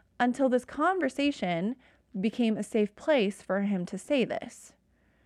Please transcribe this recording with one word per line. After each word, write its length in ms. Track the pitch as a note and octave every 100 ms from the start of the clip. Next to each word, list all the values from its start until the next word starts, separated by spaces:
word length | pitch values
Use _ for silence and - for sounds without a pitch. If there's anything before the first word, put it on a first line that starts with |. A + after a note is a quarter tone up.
| _ -
Until 300 | B3 B3 C4+
this 160 | B3 B3
conversation 1080 | - E4 F#4+ C#4 - C#4+ C#4 F#3 E3 G3+ B3+ _ _ _ F#3+
became 380 | G#3+ - A3+ G#3
a 40 |
safe 320 | G#3 A3+ G#3
place 460 | - - C#4+ G3+ -
for 220 | - F#3+
him 240 | G3+ F#3+ F3
to 100 | F#3+
say 300 | - C#4+ G#3
this. 480 | - - - - _ _ _ _ _